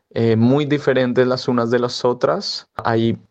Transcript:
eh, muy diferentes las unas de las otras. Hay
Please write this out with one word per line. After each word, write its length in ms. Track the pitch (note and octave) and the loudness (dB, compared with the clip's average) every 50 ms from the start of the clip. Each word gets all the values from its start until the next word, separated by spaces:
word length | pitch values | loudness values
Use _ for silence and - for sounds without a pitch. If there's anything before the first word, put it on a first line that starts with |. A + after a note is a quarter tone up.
| _ _ | _ _
eh, 260 | - - A#2 A#2 A2+ | -4 -2 0 2 2
muy 300 | A2 A2+ B2 C3+ C#3+ D3+ | 4 4 4 4 2 2
diferentes 600 | C#3 D3 C#3+ C#3+ C#3+ C3 C3 B2+ B2 A#2+ B2+ B2+ | 0 -2 -2 0 0 0 2 0 0 2 2 2
las 220 | B2 B2+ A#2+ - - | 2 2 -2 -2 -2
unas 220 | B2 B2 A#2 A#2 | -2 0 0 0
de 80 | A#2+ B2 | 0 0
las 260 | A#2+ B2 B2 - - | 0 -2 -4 -2 -2
otras. 640 | B2 A#2+ B2 - C#3 D3+ F#3+ G3+ - - - - _ - | -2 -2 0 0 -2 -2 -2 -4 -8 -10 -10 -12 _ -12
Hay 420 | - - - A2+ A2+ A2+ A2+ A2 - - _ | -6 -2 -2 0 0 0 0 -2 -4 -8 _